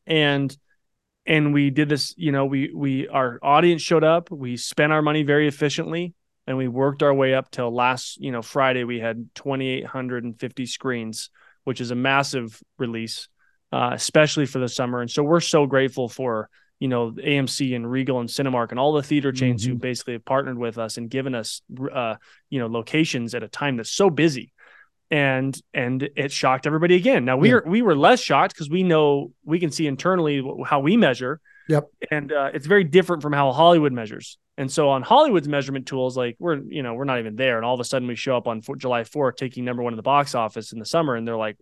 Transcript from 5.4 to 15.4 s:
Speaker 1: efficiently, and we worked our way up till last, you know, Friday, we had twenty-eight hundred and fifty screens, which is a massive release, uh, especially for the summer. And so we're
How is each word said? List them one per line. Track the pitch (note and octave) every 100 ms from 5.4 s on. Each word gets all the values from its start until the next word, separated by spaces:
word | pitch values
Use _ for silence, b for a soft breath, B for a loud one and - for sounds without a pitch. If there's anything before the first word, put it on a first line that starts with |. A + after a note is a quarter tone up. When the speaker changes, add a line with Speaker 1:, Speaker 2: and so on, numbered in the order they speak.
| D3+
Speaker 1:
efficiently, | C#3+ D3+ C#3+ D#3+ E3 F3 - _ _ -
and | C3
we | B2+
worked | A#2+ C#3 C#3+
our | D3
way | C#3 C3
up | C3 -
till | - A#2+
last, | A#2+ B2 B2+ - -
you | C#3+
know, | B2
Friday, | A2+ D3 C3 B2+
we | A#2+ A#2+
had | A2+ A2+ A2+
twenty-eight | - C#3 C3+ C3 C3 -
hundred | C3 B2+ B2
and | A#2+ A2+
fifty | B2 - B2
screens, | - C3 A#2+ A2 G#2+ - _ _ _
which | - A#2+
is | A#2+
a |
massive | B2 C3 C3+ C#3+ C#3 A#2 - _ -
release, | B2 A2+ A2+ - - _ _ _ _
uh, | C3 B2
especially | B2+ - D#3 D3+ - C3+
for | C3
the | B2
summer. | - B2 B2
And | A#2+
so | -
we're | D3 E3+